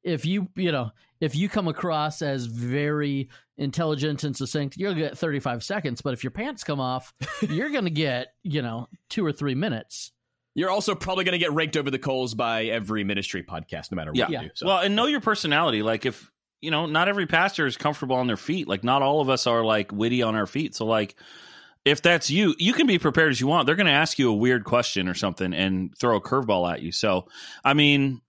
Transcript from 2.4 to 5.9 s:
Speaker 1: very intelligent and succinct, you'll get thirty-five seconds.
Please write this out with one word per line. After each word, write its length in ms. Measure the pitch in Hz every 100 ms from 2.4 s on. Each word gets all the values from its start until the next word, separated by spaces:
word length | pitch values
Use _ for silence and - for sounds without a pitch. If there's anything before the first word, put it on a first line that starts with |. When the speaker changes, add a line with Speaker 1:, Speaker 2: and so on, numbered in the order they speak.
| 120
Speaker 1:
very 840 | 113 120 135 147 151 147 139 135 - _ -
intelligent 680 | 143 147 165 151 151 143
and 120 | 147 131
succinct, 400 | 131 156 139 -
you'll 180 | 196
get 240 | 170 151 -
thirty-five 460 | 165 143 135 120
seconds. 380 | - 202 151